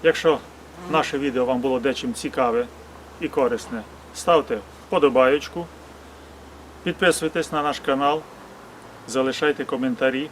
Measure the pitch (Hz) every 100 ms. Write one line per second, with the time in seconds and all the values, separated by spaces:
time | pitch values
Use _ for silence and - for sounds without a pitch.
0 | 160 160 165 143 - - - - 180 160
1 | 147 139 143 127 123 127 131 127 127 123
2 | 127 117 151 - 123 165 123 - - -
3 | - - 156 - 127 117 - 117 107 -
4 | - - - 165 131 113 - - - 185
5 | 143 127 127 147 139 165 170 - - -
6 | - - - - - - - - - 170
7 | 180 156 160 170 156 156 147 139 - -
8 | 143 151 151 - - - - - - -
9 | - 127 131 123 151 143 165 131 131 117
10 | 131 131 151